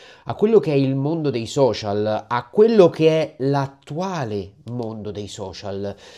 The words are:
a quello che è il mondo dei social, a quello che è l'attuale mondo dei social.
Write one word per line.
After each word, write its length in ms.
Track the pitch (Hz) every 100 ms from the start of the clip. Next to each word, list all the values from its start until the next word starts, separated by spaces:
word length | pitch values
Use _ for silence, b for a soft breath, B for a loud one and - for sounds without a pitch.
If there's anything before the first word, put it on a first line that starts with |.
| B B -
a 80 | -
quello 240 | 214 220
che 100 | 156
è 60 | 143
il 180 | 135
mondo 360 | 135 139 165 147
dei 160 | 123 110
social, 800 | 143 131 107 104 104 107 107 -
a 200 | 123 -
quello 360 | - 226 220 170
che 200 | 165 156 160
è 140 | 151 -
l'attuale 1120 | 135 139 135 - - 151 190 175 120 104 95 - 113
mondo 400 | 123 113 110 104
dei 160 | 101 101
social. 680 | - 95 92 101 98 101 98 B